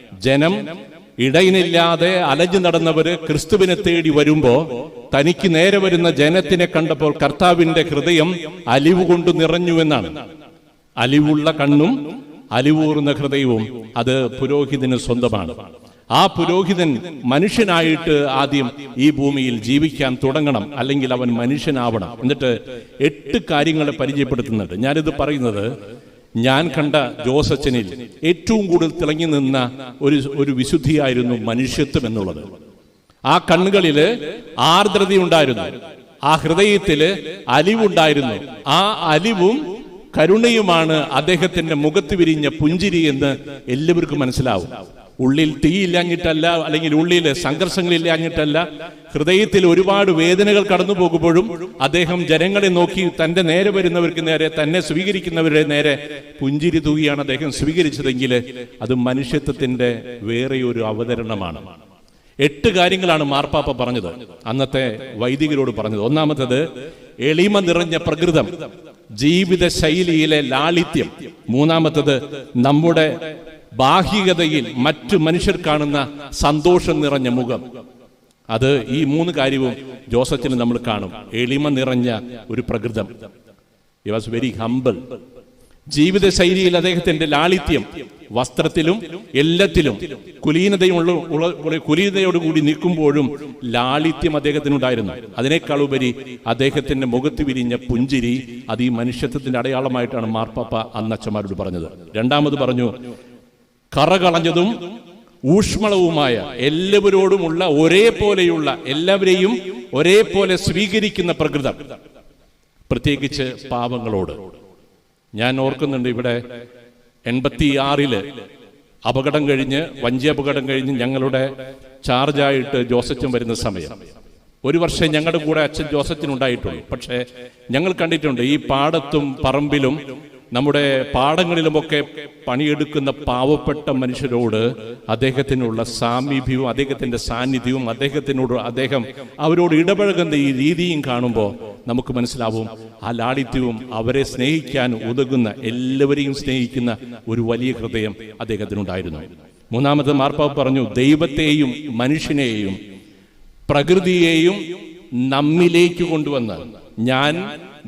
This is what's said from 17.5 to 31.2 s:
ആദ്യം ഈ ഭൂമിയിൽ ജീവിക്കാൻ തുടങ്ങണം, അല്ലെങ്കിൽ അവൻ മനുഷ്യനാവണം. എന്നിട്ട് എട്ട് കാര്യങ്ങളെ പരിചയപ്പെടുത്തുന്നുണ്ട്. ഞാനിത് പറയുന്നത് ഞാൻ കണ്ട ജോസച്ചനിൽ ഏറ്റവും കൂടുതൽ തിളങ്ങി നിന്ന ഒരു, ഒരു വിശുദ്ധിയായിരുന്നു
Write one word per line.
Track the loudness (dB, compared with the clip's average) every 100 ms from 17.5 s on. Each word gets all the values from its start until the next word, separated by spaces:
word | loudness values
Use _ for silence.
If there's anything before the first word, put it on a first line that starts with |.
| 2 2 4 2 0 2 2 2
ആദ്യം | 0 0 0 -2 -4 -12 2
ഈ | 2
ഭൂമിയിൽ | 4 0 0 -2 -2
ജീവിക്കാൻ | 0 2 2 0 -2 0
തുടങ്ങണം, | -2 0 0 0 -2 -6
അല്ലെങ്കിൽ | -2 0 0
അവൻ | 0 0
മനുഷ്യനാവണം. | 0 0 -2 -2 -2 0 -2 -4 -4
എന്നിട്ട് | -2 0 0 -2 -6 -16 -14 -2
എട്ട് | -2 -2 -4 -4 -2
കാര്യങ്ങളെ | 0 2 2 0
പരിചയപ്പെടുത്തുന്നുണ്ട്. | -2 -2 0 0 -2 -2 -4 -4
ഞാനിത് | -4 -2 0 -2 -2
പറയുന്നത് | -2 -2 -2 -2 -4 -6 -14 -20 -20 -20 _ -2
ഞാൻ | 2 2 0 -2
കണ്ട | 0 0 0 -4 -2
ജോസച്ചനിൽ | 0 0 0 0 -2 -4 -10 -16 -4
ഏറ്റവും | 0 0 2 0 2
കൂടുതൽ | 2 0 -2
തിളങ്ങി | -4 -2 0
നിന്ന | 2 2 0 -2 -6 -16 -2
ഒരു, | 2 2 0 -2
ഒരു | 0
വിശുദ്ധിയായിരുന്നു | 0 0 0 2 2 2 0